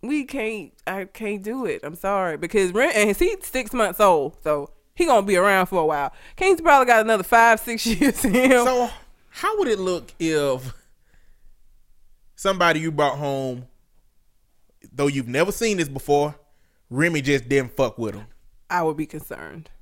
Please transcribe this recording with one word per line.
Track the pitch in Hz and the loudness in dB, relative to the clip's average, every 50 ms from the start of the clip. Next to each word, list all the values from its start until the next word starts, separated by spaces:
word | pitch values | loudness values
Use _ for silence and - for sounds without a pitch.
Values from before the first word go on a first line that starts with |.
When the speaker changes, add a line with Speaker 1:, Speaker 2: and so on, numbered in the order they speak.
| - | -6
Speaker 1:
we | 233 294 302 269 | -4 -4 -4 -4
can't, | 269 - 269 214 220 226 208 165 - _ _ _ | -6 -8 -8 -6 -6 -8 -8 -12 -16 _ _ _
I | - 185 196 190 | -10 -8 -8 -10
can't | 196 _ - 220 208 208 208 190 | -12 _ -10 -8 -8 -8 -8 -8
do | 214 233 269 254 | -8 -8 -6 -4
it. | 185 135 - - | -6 -6 -6 -8
I'm | 143 160 | -14 -14
sorry. | - - 190 202 196 190 175 156 | -8 -6 -4 -2 -2 -2 -4 -4
Because | 147 165 170 - 214 190 180 175 | -6 -8 -2 0 0 0 2 0
Rem-, | 214 262 339 302 | 0 0 2 2
and | 214 208 214 196 | 2 2 2 2
he's | - 349 370 440 370 - | 0 0 -2 -2 -4 -10
six | - - 254 254 214 - | -6 -6 -6 -6 -4 -2
months | 247 220 190 180 - | -2 -2 -2 2 4
old, | 214 196 180 151 139 143 - - - | 4 4 4 4 0 -4 -8 -8 -4
so | 160 151 147 143 - - _ _ _ _ | -2 -2 -2 -4 -10 -16 _ _ _ _
he | - 349 | -2 2
gonna | 339 262 214 202 | 4 4 4 4
be | 202 202 | 4 2
around | 180 277 302 294 285 185 | 4 4 4 4 2 2
for | - 196 180 | 0 0 0
a | 160 | 0
while. | 156 156 143 143 139 - - - - - | 0 0 -2 -4 -6 -8 -12 -20 -20 -8
Kingston | - 370 381 381 320 330 | -2 2 2 2 4 4
probably | 330 285 269 262 | 6 6 6 6
got | 247 240 226 220 | 6 4 4 4
another | 226 226 220 220 | 2 0 0 2
five, | - - 233 226 233 226 220 | 4 4 6 6 6 4 2
six | - - 233 220 - | 0 -8 -8 -4 -2
<laughs> | |
years | 233 220 170 285 277 - - - | -2 0 2 2 2 2 0 -2
in | 247 190 | 0 2
him. | 247 254 262 262 247 240 | 4 4 6 6 6 4
Speaker 2:
So | 254 254 247 247 226 - - - - - _ _ _ | 2 2 0 -2 -2 -4 -12 -20 -20 -20 _ _ _
how | _ - - 392 440 415 | _ -6 -4 -4 -2 0
would | 381 254 | 0 -2
it | 214 190 | -2 -2
look | 190 185 180 165 - - - - | -2 -4 -4 -4 -8 -12 -10 -6
if | 165 160 160 151 143 139 131 127 127 131 120 - _ _ _ _ _ _ _ - _ - - _ _ - - _ - - _ _ _ _ - - - - - _ _ - _ | -4 -2 0 0 0 0 -2 -4 -6 -12 -16 -16 _ _ _ _ _ _ _ -20 _ -20 -20 _ _ -20 -20 _ -20 -20 _ _ _ _ -20 -20 -20 -20 -20 _ _ -20 _
somebody | - - 196 196 185 180 170 160 156 | -6 -2 -2 0 2 2 2 2 0
you | 160 165 | -2 -4
brought | 156 147 151 143 127 139 | -2 0 0 0 0 -4
home, | 147 143 139 135 135 131 123 123 123 - _ _ _ _ _ _ _ _ _ _ _ _ _ _ _ _ _ _ _ _ _ _ - - - | -6 -6 -4 -4 -6 -6 -8 -10 -14 -20 _ _ _ _ _ _ _ _ _ _ _ _ _ _ _ _ _ _ _ _ _ _ -20 -18 -6
though | 117 143 | -2 -2
you've | 143 143 139 127 117 | -2 -2 -2 -6 -4
never | 123 139 170 190 196 | 0 0 0 0 -2
seen | - 233 226 208 | -4 -2 -2 0
this | 180 165 139 | -2 -2 -4
before, | 135 135 - - 143 147 147 147 147 - _ _ _ _ _ _ _ _ _ _ | -6 -12 -2 0 2 2 2 -2 -6 -12 _ _ _ _ _ _ _ _ _ _
Remy | 120 131 156 175 165 151 135 | -2 0 0 0 0 -2 0
just | 131 143 135 113 120 | 0 0 0 0 0
didn't | 139 139 127 120 - | 0 0 0 -2 -2
fuck | - 135 113 - - | -2 -2 -2 -2 -6
with | 117 107 95 | -8 -8 -8
him? | 98 107 - - - _ - _ - _ _ | -10 -16 -20 -20 -20 _ -20 _ -20 _ _
Speaker 1:
I | 180 180 170 | -4 -2 -2
would | 160 156 | -2 -2
be | 147 156 | -4 -8
concerned. | 147 - 151 - - - - - 78 69 165 156 - - - | -10 -10 -16 -14 -14 -16 -16 -14 -16 -16 -18 -20 -20 -20 -20